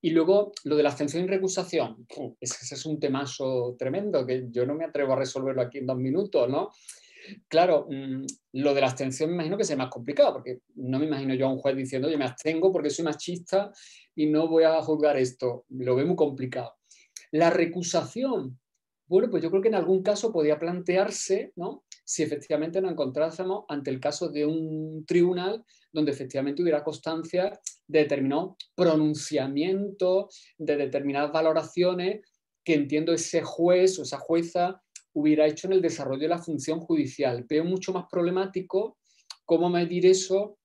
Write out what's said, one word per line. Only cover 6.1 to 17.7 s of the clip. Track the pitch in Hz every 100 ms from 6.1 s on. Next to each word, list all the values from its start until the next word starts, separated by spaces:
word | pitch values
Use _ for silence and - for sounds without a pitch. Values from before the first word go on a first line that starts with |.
| 151 196 151 123
¿no? | 139 415 _ - - _ - - 202 _
Claro, | 160 180 156 143
mm, | 135 135 131 135 - _
lo | 131 143
de | 139
la | 131
abstención | 127 131 127 156
me | 175
imagino | 160 202
que |
sea | 185 143
más | 131
complicado, | 123 117 143 143
porque | 131 127 127 _
no | - 127 131
me | 156
imagino | 139 135
yo | 131 135
a |
un | 131
juez | 139 135
diciendo, | 127 131 139
"Oye, | 156
me |
abstengo | 127 127 156 160 185
porque | 190 196
soy | 185
machista | 165 151 - 175 170 190 202 - - - _
y | - 151
no | 151 160
voy | 165
a | 160 160
juzgar | 147 151 147 139
esto". | 127 127 127 120 _
Lo | 131 127
veo | 127 147
muy | 170
complicado. | 147 135 127 127 117 _ _ _ _ - -
La | 151 233
recusación, | 190 170